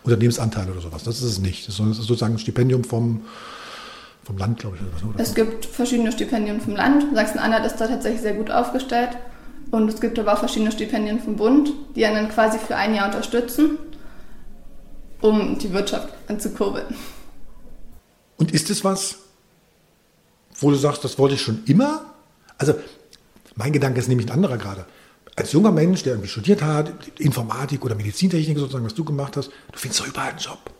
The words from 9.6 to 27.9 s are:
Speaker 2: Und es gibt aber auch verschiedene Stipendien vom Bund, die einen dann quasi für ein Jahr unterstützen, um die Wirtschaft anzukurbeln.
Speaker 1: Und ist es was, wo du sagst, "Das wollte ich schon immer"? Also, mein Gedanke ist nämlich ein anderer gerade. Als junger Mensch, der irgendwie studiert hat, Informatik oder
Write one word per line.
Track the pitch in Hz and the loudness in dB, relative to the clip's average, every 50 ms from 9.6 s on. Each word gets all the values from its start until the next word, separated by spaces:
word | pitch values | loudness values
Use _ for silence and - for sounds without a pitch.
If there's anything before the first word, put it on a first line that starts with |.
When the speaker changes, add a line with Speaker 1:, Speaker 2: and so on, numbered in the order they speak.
| - - | -6 -2
Speaker 2:
Und | - 226 214 214 | 2 2 2 2
es | 214 - | 2 0
gibt | 226 226 226 240 | -2 -2 0 0
aber | 214 202 208 | 2 2 2
auch | 208 | 2
verschiedene | - 240 - 220 214 214 | 2 0 0 2 0 0
Stipendien | - - 214 214 - 220 214 208 214 240 | 0 -2 -4 -2 -2 -2 0 0 -2 -2
vom | - 220 208 | -2 -2 -2
Bund, | - 214 226 269 302 294 294 - - - - - | 2 4 6 6 6 6 4 0 -4 -8 -8 0
die | 226 220 | 2 2
einen | 208 214 | 2 4
dann | 214 214 214 | 2 0 0
quasi | - - 220 220 220 220 | 2 4 4 4 4 0
für | - - - | -2 -2 -2
ein | - 196 214 220 | 0 0 0 2
Jahr | 202 196 | 2 0
unterstützen, | 202 - - - - - 240 240 - - - 302 302 294 - - - - - - - - - - - - - - - - - - - - - - - - - - - - - | 0 0 -4 -4 0 0 0 0 0 2 4 4 4 4 0 -6 -10 -12 -12 -12 -12 -12 -12 -12 -12 -12 -12 -10 -12 -12 -12 -14 -14 -14 -14 -14 -14 -14 -14 -12 -12 -10 2
um | - 214 214 214 196 - - | 4 4 6 6 2 0 -2
die | - - 202 175 | -2 -2 -2 0
Wirtschaft | 196 202 - - - - - - - - | 0 0 0 -2 -4 -6 -8 -14 -16 -8
anzukurbeln. | - 208 214 - 214 - - 208 196 - - - - 226 - - - - - - - - - - - - - - - - - - - - - _ _ _ _ _ _ _ | -8 -6 -4 -4 -6 -2 -2 -2 -2 -2 -4 -6 -8 -10 -10 -10 -14 -14 -14 -16 -16 -12 -12 -12 -12 -12 -14 -14 -16 -14 -14 -14 -14 -14 -18 _ _ _ _ _ _ _
Speaker 1:
Und | - 160 - | 0 0 2
ist | - - - - | 2 0 0 0
es | 202 - - | -4 0 0
was, | 196 196 190 - - - - - _ _ _ _ _ _ _ _ _ _ _ _ _ _ _ _ _ _ _ _ _ _ _ _ _ _ - | 0 0 0 -4 -6 -8 -10 -18 _ _ _ _ _ _ _ _ _ _ _ _ _ _ _ _ _ _ _ _ _ _ _ _ _ _ 2
wo | - 143 | 4 4
du | 143 | 4
sagst, | 131 135 147 139 - - | 6 4 2 2 0 -4
"Das | 127 - - | -6 2 4
wollte | 135 139 139 | 4 4 4
ich | 131 | 2
schon | - - 110 107 110 | 0 -2 -2 -2 2
immer"? | - 139 196 269 294 311 311 - - - - _ _ _ _ _ - - | 6 6 6 6 4 0 -2 -6 -12 -20 -20 _ _ _ _ _ -20 -6
Also, | _ - 147 147 - - - - - - _ - _ _ _ _ - _ - - | _ 2 2 2 2 0 -12 -18 -20 -20 _ -20 _ _ _ _ -20 _ -14 -8
mein | - 110 143 151 | -4 -2 0 2
Gedanke | 143 127 135 127 123 | 2 2 2 2 0
ist | 117 | 2
nämlich | 123 127 123 107 | 2 2 2 2
ein | 107 - | 0 2
anderer | 147 196 190 127 | 2 2 2 0
gerade. | 110 95 98 98 95 90 - - - - _ _ _ _ - - | -4 -6 -8 -10 -10 -14 -16 -20 -20 -20 _ _ _ _ -14 -6
Als | - - - | -6 -4 2
junger | - 156 208 220 | 4 6 6 8
Mensch, | 180 156 156 175 185 165 - | 6 6 6 4 4 2 2
der | 135 123 | -2 -2
irgendwie | 107 95 - | -2 -4 -6
studiert | - 117 101 165 202 - | -8 -4 4 4 4 4
hat, | 147 151 151 147 151 156 - - - - - | 4 0 2 2 0 -2 -4 -12 -16 -18 -14
Informatik | - - 143 117 127 117 110 - 123 135 135 143 123 123 | 0 2 2 2 2 -2 -4 -4 -4 -4 -4 -4 -4 -2
oder | 127 | -2